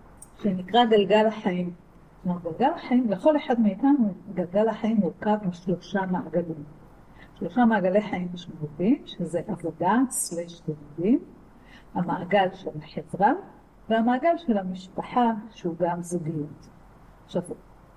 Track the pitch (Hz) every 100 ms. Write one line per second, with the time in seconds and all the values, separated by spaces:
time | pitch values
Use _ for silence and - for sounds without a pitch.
0 | - - - - 208 185 185 226 240 220
1 | 190 208 214 214 196 180 175 - - -
2 | - - 180 175 170 160 262 339 - 254
3 | 240 185 311 302 - 240 214 190 269 285
4 | 208 180 - 175 175 196 220 214 220 226
5 | 175 - 208 208 196 - - 175 - 202
6 | 185 180 - 175 165 151 147 - - -
7 | - - - - 175 247 233 220 180 202
8 | 208 190 180 175 - 156 151 - 185 302
9 | - - 160 170 156 170 165 160 175 226
10 | 262 - - 170 170 - - 151 - -
11 | 185 285 - - - - - - - 190
12 | 175 175 180 202 185 - - 151 - -
13 | - 175 208 359 - - - - - 220
14 | 226 254 330 339 - 202 185 185 - -
15 | - 247 233 220 - - 175 170 170 175
16 | 170 175 156 151 147 - - - - -
17 | - - - 180 175 - - - -